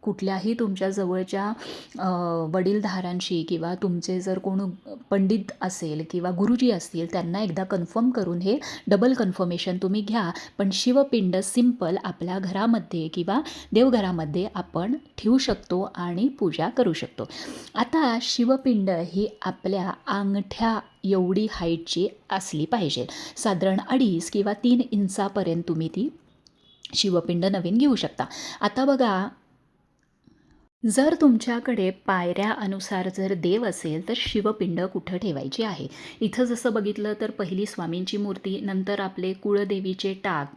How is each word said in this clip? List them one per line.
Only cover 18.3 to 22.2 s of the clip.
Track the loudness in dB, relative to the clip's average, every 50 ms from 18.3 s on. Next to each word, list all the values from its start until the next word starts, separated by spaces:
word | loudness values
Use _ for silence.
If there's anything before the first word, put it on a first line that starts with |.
| 0 2 4 4 4 2 4 2 2 4 4 2
ही | 0 0 -2 -2 0 0 -2 -2 -4 -6
आपल्या | -6 -6 -6 -4 _ -2 -2 0 -2 -2 -4 -6 _ -4
अंगठ्या | -2 0 0 0 0 -2 -2 -4 -4 0 0 0 0 0 -4 -10 _ _ 0
एवढी | 2 2 4 4 2 2 2 0 0
हाईटची | -2 -2 -2 -2 -2 -2 -2 -4 -2 -2 -2 -2 -2 -8